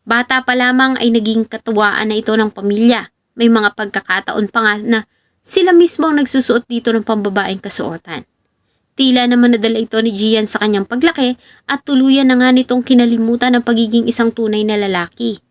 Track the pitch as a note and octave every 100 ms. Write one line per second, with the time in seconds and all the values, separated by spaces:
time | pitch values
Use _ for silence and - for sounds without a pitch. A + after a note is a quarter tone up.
0 | - A#3 A#3+ C4 B3+ B3+ B3 B3+ C4 C4
1 | A#3+ A3+ G#3+ A3 G#3+ A3 - G#3+ G#3 -
2 | G#3+ G#3+ A3 A3 G#3+ G3+ G3+ G3+ A#3 A3+
3 | - _ _ - A#3 A#3 - - G#3 G3
4 | - F#3 - - G#3 A#3 A3 G#3 A3 A3
5 | - _ _ _ - - F4+ F4 F4 -
6 | D#4 D4 C4+ C4+ B3+ A#3+ - A#3 A#3 A3+
7 | G#3 G#3+ G3+ G3 F#3+ F#3+ G3 - - E3
8 | - D#3 - _ _ _ _ _ _ -
9 | C4+ B3 B3 A#3+ A#3+ A#3 A3 A3+ A3+ A3
10 | A3+ G3 G#3+ A3 G#3 A3 G#3+ G3+ G3 B3
11 | D#4+ D#4+ B3 B3+ _ - - C#4 - C#4
12 | C4+ C4+ C4 B3+ B3+ B3+ B3 B3+ A#3+ B3+
13 | A#3+ A#3 A3+ A#3+ B3 B3 A#3+ A3+ A3+ A#3
14 | A#3 A#3 A3+ A3+ A3 G#3+ G#3+ G#3+ G3+ F3+
15 | E3+ - A#3 G3+ _